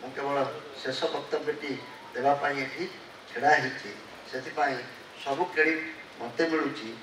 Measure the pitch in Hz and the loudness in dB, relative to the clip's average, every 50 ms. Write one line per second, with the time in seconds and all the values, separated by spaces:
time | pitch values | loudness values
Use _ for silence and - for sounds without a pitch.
0 | - 131 135 143 139 139 143 139 135 - - - - - - - - - - - | -10 -8 -6 -4 -2 2 2 2 2 2 0 -6 -10 -10 -12 -6 -4 -4 -2 0
1 | - 160 - 143 139 - - 147 143 147 151 147 147 147 135 135 - - - - | 0 0 0 0 -2 0 -2 0 0 0 -2 -2 0 -4 -4 -4 -4 -10 -12 -14
2 | - - - - 123 139 143 143 143 143 143 139 135 131 - 151 175 - - - | -14 -8 -4 2 6 6 6 6 4 0 0 0 -2 -4 -2 -4 -4 -6 -6 -10
3 | - - - - - - - - - - - 143 131 131 127 - - - - - | -14 -16 -16 -18 -16 -10 -6 4 8 8 8 8 6 2 -4 -4 -8 -10 -10 -10
4 | - - - - - - - 131 127 - - - - 139 131 123 120 - - - | -12 -14 -16 -16 -14 -8 -8 -6 -6 -4 0 2 2 4 2 0 -4 -8 -12 -14
5 | - - - - - 143 139 143 170 - - 156 151 160 165 160 160 160 - - | -16 -16 -14 -10 -2 -2 2 2 2 0 4 4 6 6 6 2 -2 -6 -8 -10
6 | - - - - - 120 - - 165 160 160 156 143 139 135 - 113 110 117 - | -14 -16 -12 -10 -8 -8 2 2 2 4 4 4 2 2 0 -4 -8 -8 -10 -10